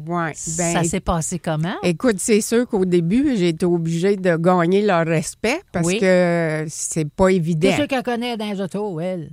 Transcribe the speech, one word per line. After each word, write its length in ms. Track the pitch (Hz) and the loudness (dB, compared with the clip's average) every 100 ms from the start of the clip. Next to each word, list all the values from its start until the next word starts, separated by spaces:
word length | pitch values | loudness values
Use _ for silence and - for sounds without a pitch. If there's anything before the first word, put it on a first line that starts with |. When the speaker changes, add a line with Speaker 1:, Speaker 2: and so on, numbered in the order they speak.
| 151 | -6
Speaker 1:
Ouais. 240 | 175 165 | -4 -4
Speaker 2:
ça 400 | - - 160 170 | -6 -8 -4 -2
Speaker 1:
Ben, 100 | 175 | 0
Speaker 2:
s'est 160 | 170 190 | 0 -2
passé 380 | - 175 156 170 | -2 -2 -2 -6
comment ? 380 | - 156 165 311 | -4 -2 -2 -2
Speaker 1:
écoute, 320 | 190 165 254 190 | -2 0 0 0
c'est 240 | - 214 | 2 2
sûr 260 | - 226 247 | 2 0 0
qu'au 180 | 202 185 | 0 2
début, 520 | 175 165 226 294 240 | 2 2 2 2 2
j'ai 120 | 175 | 2
été 160 | 165 180 | 2 0
obligée 480 | 175 165 165 190 202 | 0 0 0 0 0
de 180 | 185 165 | 0 2
gagner 460 | 170 180 170 190 | 4 4 4 2
leur 240 | 208 175 160 | 2 2 2
respect 560 | 160 156 - 214 302 - | 0 -2 -4 -2 -2 -4
parce 140 | 180 165 | -2 0
Speaker 2:
Oui. 140 | 190 | 2
Speaker 1:
que 680 | 190 185 180 170 165 151 156 | 4 4 4 2 0 -2 -6
c'est 400 | - - - 151 | -8 -6 -4 -4
pas 200 | - 190 | 2 2
évident. 400 | 190 160 165 156 | 4 0 0 2
Speaker 2:
C'est 60 | - | 2
sûr 100 | 285 | 0
qu'elle 140 | 269 | -2
connaît 320 | 233 240 247 233 | -4 -4 -4 -4
dans 140 | 214 | -6
les 80 | 196 | -6
autos, 400 | 196 196 214 160 | -6 -6 -6 -4
elle. 300 | 180 185 147 | -4 -6 -8